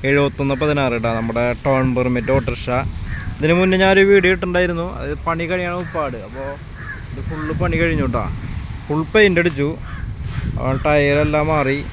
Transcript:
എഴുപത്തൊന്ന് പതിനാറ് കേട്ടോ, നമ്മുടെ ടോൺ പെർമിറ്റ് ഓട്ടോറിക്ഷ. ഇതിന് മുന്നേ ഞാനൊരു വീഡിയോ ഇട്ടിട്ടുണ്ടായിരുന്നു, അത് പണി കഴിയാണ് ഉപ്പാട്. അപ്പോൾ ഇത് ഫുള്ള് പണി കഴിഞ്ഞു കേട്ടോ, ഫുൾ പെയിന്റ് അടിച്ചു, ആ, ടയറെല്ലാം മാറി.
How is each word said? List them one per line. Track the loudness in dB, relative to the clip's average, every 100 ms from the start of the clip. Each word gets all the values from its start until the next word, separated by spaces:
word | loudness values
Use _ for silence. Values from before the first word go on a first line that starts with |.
| 2
എഴുപത്തൊന്ന് | 2 2 0 -2 0
പതിനാറ് | 0 2 0 0
കേട്ടോ, | 0 0
നമ്മുടെ | -2 0 0 0
ടോൺ | 0 2 2 2
പെർമിറ്റ് | 0 0 2
ഓട്ടോറിക്ഷ. | 0 0 -6 -2 -2 -2 -6 -6 -6 -6 -2
ഇതിന് | 2 4
മുന്നേ | 4 4
ഞാനൊരു | 6 6 8
വീഡിയോ | 6 6
ഇട്ടിട്ടുണ്ടായിരുന്നു, | 2 0 0 0 0 -4 -6
അത് | -6 -6 -4
പണി | -2 -2
കഴിയാണ് | -2 -2 -4
ഉപ്പാട്. | -6 -4 -4 -6 -10
അപ്പോൾ | -10 -10 -10 -14 -12 -12 -12 -10
ഇത് | -10 -8
ഫുള്ള് | -6 -4 -2
പണി | 0 2
കഴിഞ്ഞു | 2 2 0
കേട്ടോ, | 0 -2 -6 -6 -8 -8 -10 -4
ഫുൾ | -2 2
പെയിന്റ് | 4 4 4
അടിച്ചു, | 0 0 -2 -4 -10 -8 -8 -6 -6 -4 -4 -2
ആ, | -2 0 2
ടയറെല്ലാം | 4 4 2 2 2 2
മാറി. | 2 0 -2 -4